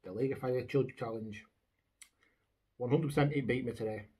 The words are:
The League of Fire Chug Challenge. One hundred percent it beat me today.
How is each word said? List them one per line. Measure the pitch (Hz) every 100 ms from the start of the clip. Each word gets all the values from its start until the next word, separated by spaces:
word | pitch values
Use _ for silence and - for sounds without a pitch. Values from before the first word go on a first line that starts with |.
| 92
The |
League | 101 135
of | 135
Fire | 131 127
Chug | 117 139 135 -
Challenge. | 117 113 110 104 - _ _ _ _ _ - _ _ _ _ _ _ -
One | 120
hundred | 147 156
percent | 147 143
it | 147 120
beat | 127 123
me |
today. | 107 110 107 104 _